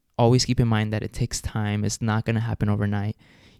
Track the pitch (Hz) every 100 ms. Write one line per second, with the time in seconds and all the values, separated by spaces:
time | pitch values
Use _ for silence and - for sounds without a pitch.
0 | _ - 120 127 - 127 117 107 107 107
1 | 107 - 120 - - 110 104 104 104 -
2 | 113 110 117 113 113 110 104 104 101 104
3 | 101 - _ - - _